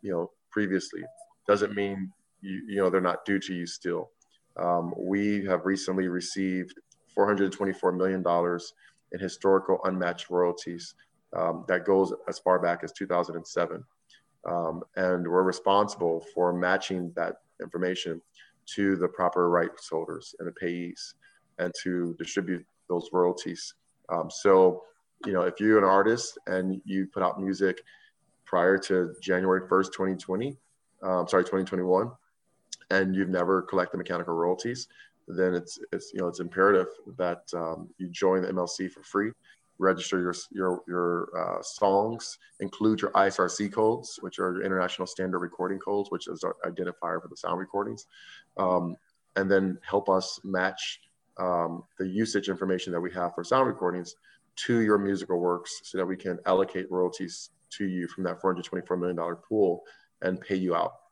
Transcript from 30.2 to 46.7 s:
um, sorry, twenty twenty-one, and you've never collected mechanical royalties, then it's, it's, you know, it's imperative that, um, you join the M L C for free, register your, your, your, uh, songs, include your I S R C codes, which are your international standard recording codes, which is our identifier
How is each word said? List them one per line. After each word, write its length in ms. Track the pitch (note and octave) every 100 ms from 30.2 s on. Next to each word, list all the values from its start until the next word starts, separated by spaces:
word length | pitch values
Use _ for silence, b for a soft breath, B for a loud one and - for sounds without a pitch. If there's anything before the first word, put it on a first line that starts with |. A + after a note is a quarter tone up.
| - F#2+ C3+ C3+ _ _ _ -
um, 240 | F#2+ F2+ F2
sorry, 160 | F#2+
twenty 220 | F2+ F#2+ F2+
twenty-one, 460 | F#2 F2+ F#2 A#2+ - _ _ _ _ - - -
and 240 | F#2+ F#2+ F#2+
you've 140 | F#2
never 320 | F#2 F2 F#2+
collected 360 | - F#2+ F2+ F#2
mechanical 360 | F2 F2 F2
royalties, 540 | E2 F2 F2+ A#2 B2 - b b _ -
then 260 | F2+ F#2
it's, 240 | F2 F2 - -
it's, 200 | F#2+ -
you 60 | G2
know, 80 | F2
it's 120 | F2
imperative 480 | F2 F#2+ G2 F#2+ F2+ - - -
that, 260 | F2+ E2+ -
um, 340 | F2 E2 D#2+ F2 -
you 80 | F2+
join 340 | F2 F#2+ F#2
the 80 | F#2
M 80 | F#2
L 80 | F2
C 220 | - F#2
for 160 | -
free, 280 | - G2+ G#2+ - b b _ -
register 420 | F#2+ F2 E2+ F#2+
your, 140 | F2 E2+ -
your, 300 | G2 F#2 F2+ -
your, 420 | F2+ F2 F2 - E2+
uh, 240 | F2 F2
songs, 800 | - - G2+ G2 A2 A#2 - - b -
include 400 | G2 - A2 G#2+
your 100 | G2+ -
I 120 | G2
S 100 | F#2+
R 100 | F2
C 200 | - G2+
codes, 480 | A2+ A2 B2 - -
which 180 | F#2 -
are 140 | F#2
your 100 | F#2
international 420 | F#2+ F#2+ F2+ - F2+
standard 340 | - F#2 F2+
recording 380 | F2 - F#2 F#2+
codes, 320 | G2 G2+ G2
which 180 | F2+ F2
is 160 | E2+
our 120 | F2 -
identifier 560 | F#2